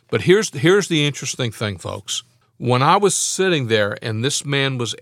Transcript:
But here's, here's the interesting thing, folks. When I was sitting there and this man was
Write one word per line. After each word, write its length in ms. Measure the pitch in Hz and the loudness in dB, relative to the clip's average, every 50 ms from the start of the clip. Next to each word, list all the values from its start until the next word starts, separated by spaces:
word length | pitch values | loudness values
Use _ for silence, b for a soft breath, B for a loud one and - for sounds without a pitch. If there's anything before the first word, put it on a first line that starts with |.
| B B | B B
But 120 | - 113 92 | -4 -2 4
here's, 280 | - 180 208 214 - | 4 4 4 4 0
here's 380 | - 143 117 165 190 208 190 - | -4 0 2 4 4 4 2 0
the 180 | 170 151 147 | 0 0 0
interesting 460 | 147 135 - - - - - 131 117 - | 0 -2 -4 -8 -8 -6 -4 -6 -6 -4
thing, 260 | - 117 104 98 90 | -4 -6 -6 -6 -8
folks. 440 | - 101 98 101 - - - - - _ _ _ _ _ _ _ | -10 -10 -10 -10 -10 -8 -10 -10 -10 _ _ _ _ _ _ _
When 240 | - 120 123 123 135 | 0 0 2 4 4
I 160 | 156 180 202 | 4 4 4
was 160 | 202 190 - | 4 2 2
sitting 540 | - - - - - 190 190 175 147 131 110 | 0 -2 -4 -2 -2 0 0 2 0 2 2
there 280 | 113 107 104 101 113 - - | 2 2 2 0 -2 -6 -6
and 200 | 120 110 110 117 | -6 -4 -2 -2
this 220 | 139 - - - | -2 -4 -4 -4
man 320 | 139 143 139 135 135 135 | -2 -2 0 0 -2 -2
was 180 | 127 120 110 - - | -4 -4 -6 -6 -8